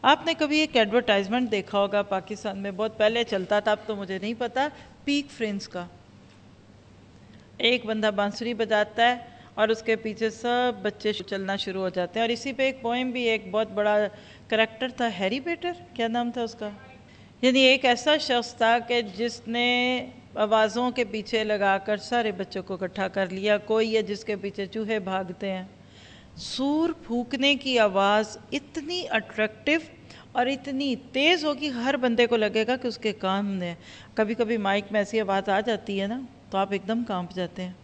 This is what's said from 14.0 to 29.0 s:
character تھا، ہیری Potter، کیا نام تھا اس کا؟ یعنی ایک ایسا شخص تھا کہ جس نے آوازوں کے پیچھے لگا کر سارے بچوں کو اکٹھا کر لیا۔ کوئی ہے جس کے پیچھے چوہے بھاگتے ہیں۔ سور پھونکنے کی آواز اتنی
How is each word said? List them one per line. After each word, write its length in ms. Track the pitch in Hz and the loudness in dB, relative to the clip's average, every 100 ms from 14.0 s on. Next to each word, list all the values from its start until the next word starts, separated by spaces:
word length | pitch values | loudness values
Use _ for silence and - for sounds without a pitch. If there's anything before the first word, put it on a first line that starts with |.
| 202 - - - - | 2 -4 -20 -20 -4
character 400 | 226 220 226 254 254 | 0 0 -2 -8 -2
تھا، 120 | 240 180 | -4 -2
ہیری 200 | 196 254 | -2 -2
Potter، 320 | 330 339 349 349 - | -4 -4 -6 -8 -12
کیا 140 | - 226 | -4 -2
نام 240 | 233 240 | -2 -2
تھا 120 | 240 | -4
اس 120 | 226 | -6
کا؟ 140 | - 208 202 - - - - - - | -6 -12 -12 -20 -20 -20 -20 -20 0
یعنی 180 | 254 262 | 4 6
ایک 260 | 262 262 | 6 6
ایسا 320 | 262 240 302 302 | 4 4 4 2
شخص 380 | 294 240 233 | 2 0 0
تھا 240 | - 226 240 | 2 4 4
کہ 220 | 233 240 | 2 0
جس 460 | 208 185 233 - - | 0 -4 -4 -4 -6
نے 580 | 240 240 247 247 254 254 - - | 0 2 2 2 0 -4 -14 -12
آوازوں 560 | - 208 220 220 226 247 | -2 2 4 4 2 -2
کے 120 | 247 | 0
پیچھے 400 | 220 214 202 220 | -2 -4 -2 -2
لگا 340 | 214 208 196 196 | 0 2 2 2
کر 200 | 196 208 | 0 -4
سارے 340 | - 240 220 | 0 0 0
بچوں 320 | 185 190 190 | -4 -6 -8
کو 100 | 185 | -8
اکٹھا 340 | 185 185 190 190 | -6 -6 -4 -2
کر 200 | 196 185 | 0 -2
لیا۔ 260 | 190 208 208 | 0 2 2
کوئی 380 | 208 220 220 | 2 2 2
ہے 60 | 220 | 0
جس 220 | 190 202 | 0 -6
کے 120 | - | -6
پیچھے 300 | 202 196 202 | -6 -6 -6
چوہے 340 | 190 220 214 220 | -6 -6 -2 -2
بھاگتے 520 | 190 190 180 180 196 | -2 -4 -4 -6 -6
ہیں۔ 120 | 185 190 - - - - - - | -6 -10 -18 -20 -20 -20 -20 -20
سور 540 | - - - 277 302 330 320 - | -14 -10 -2 0 2 0 -2 -4
پھونکنے 480 | 240 240 269 277 | -4 -4 0 2
کی 240 | 277 269 240 | 2 2 4
آواز 580 | 208 190 196 208 214 - - | 4 4 4 4 0 -8 -8
اتنی 520 | 285 - 320 294 359 | -8 -6 -10 -6 -6